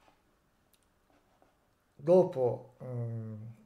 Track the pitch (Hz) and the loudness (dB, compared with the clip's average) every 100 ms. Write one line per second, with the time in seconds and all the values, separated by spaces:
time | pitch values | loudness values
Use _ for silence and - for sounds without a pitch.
0 | _ _ _ _ _ _ _ _ _ _ | _ _ _ _ _ _ _ _ _ _
1 | _ _ _ _ _ _ _ _ _ - | _ _ _ _ _ _ _ _ _ -6
2 | 143 185 180 131 123 113 - _ 131 123 | 4 6 6 2 0 0 -8 _ -10 -6
3 | 117 113 110 110 117 - | -6 -6 -8 -12 -14 -18